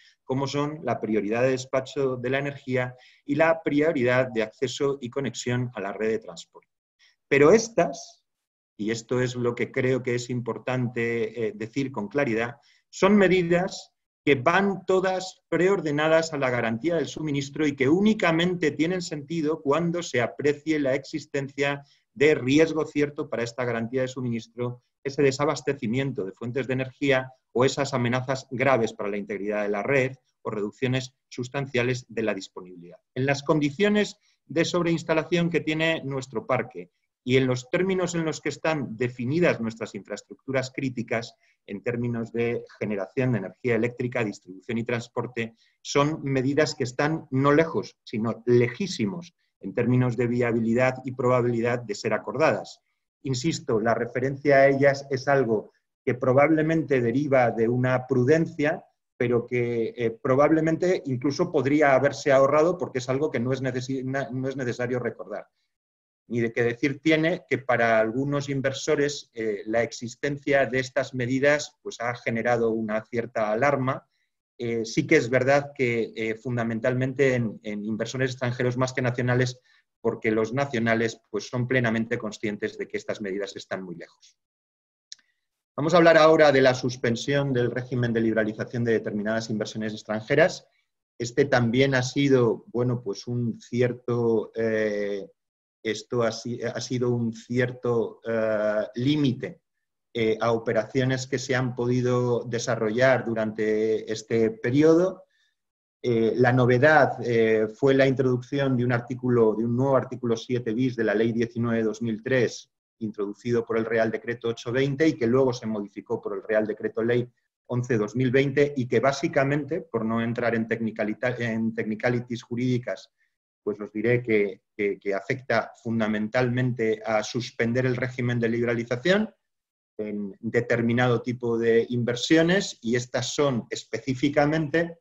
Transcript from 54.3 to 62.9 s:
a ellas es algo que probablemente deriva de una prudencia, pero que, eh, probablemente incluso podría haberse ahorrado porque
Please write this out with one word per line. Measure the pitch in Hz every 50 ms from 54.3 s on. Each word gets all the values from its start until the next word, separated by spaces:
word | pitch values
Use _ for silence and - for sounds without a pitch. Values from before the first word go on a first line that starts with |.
| 143 139 - 147 139
a | 135 135
ellas | 139 139 131 139 139 135 135 - -
es | 139 123 - 143
algo | 139 139 127 113 113 101 - - _ _ _ _ _ _ _
que | 131 123
probablemente | 123 131 127 123 135 143 156 160 156 156 160 165 165 147 127 143 127
deriva | 120 117 117 135 147 143 135 131 123 117
de | 107 110 113 113
una | 123 127 123 127 127 127 127 -
prudencia, | 131 127 123 127 156 165 165 - - - 147 151 170 196 - _ _ _ _ _ _
pero | - 123 120 120 117 117
que, | - 127 123 120 120 120 117 113 107 -
eh, | 120 120 113 113 -
probablemente | - 131 131 135 147 151 160 160 156 160 160 160 185 180 185 - -
incluso | - 131 123 127 147 143 - 175 -
podría | - 147 127 143 147 147 151 139 135
haberse | 127 131 143 139 - - 151
ahorrado | 135 135 139 131 139 151 151 175 175
porque | 175 123 110